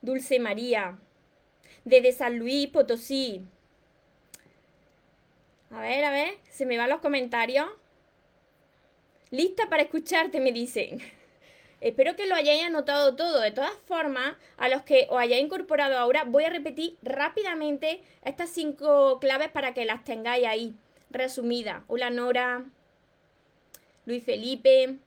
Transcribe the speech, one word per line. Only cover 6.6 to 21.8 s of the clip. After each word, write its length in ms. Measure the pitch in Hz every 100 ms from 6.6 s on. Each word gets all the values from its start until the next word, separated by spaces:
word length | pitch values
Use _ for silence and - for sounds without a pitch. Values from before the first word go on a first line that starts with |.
| 254
me 100 | 240
van 140 | 240
los 100 | 311
comentarios. 680 | 302 285 254 240 233 262 320 427 _ _ _ _ _ _ _ _ _ _ _ _ _ _ _
Lista 380 | 254 359 - 427
para 160 | 311
escucharte, 560 | 294 320 320 349 320 320
me 100 | 262
dicen. 500 | 233 240 240 - -
<laughs> 240 | - - _ _ _ _ _ _
Espero 360 | 226 233 277 359
que 100 | 403
lo 80 |
hayáis 300 | 349 294 294
anotado 520 | 339 320 285 285 285 262
todo. 240 | 339 302
De 100 | 214
todas 240 | 214 285 403 _
formas, 500 | 339 311 262 262 330 - -
a 120 | 254
los 140 | 262
que 240 | - 269 269
os 80 | 247
hayáis 260 | 240 240
incorporado 540 | 294 285 381 302 285 262
ahora, 260 | 240 277
voy 200 | 269 262
a 60 | 320
repetir 460 | 349 294 277 330 -
rápidamente 1000 | 233 269 302 330 392 330 302 285 311 349 - _
estas 260 | - 285 339
cinco 680 | 339 311 285 294 285 277 262
claves 300 | 269 269 302
para 240 | 302 269
que 100 | 247
las 180 | 226 226
tengáis 420 | - 226 226 247 240
ahí, 280 | 220 233 220 _ _ _
resumidas. 720 | 247 254 254 240 240 220 175